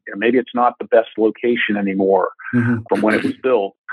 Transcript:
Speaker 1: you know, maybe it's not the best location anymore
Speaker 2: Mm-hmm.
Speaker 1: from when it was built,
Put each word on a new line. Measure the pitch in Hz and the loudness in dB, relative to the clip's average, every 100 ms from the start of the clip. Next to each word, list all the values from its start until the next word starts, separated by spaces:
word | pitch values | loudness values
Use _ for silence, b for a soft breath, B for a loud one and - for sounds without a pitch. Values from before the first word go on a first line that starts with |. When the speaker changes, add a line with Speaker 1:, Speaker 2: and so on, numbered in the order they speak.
Speaker 1:
you | - | -14
know, | 98 | -4
maybe | 110 127 | 0 0
it's | 120 | -2
not | 120 120 120 | 0 0 -2
the | 107 | 2
best | 117 113 - | 2 2 0
location | 110 107 120 117 - 104 | 0 0 -2 0 -2 -2
anymore | 101 95 95 95 90 - B | -2 0 2 2 0 -6 B
Speaker 2:
Mm-hmm. | 123 117 117 110 | -2 0 -2 -2
Speaker 1:
from | 104 | 0
when | 107 | 2
it | 107 | 0
was | - - | -2 -4
built, | 131 120 98 - - | 0 0 -2 -8 -16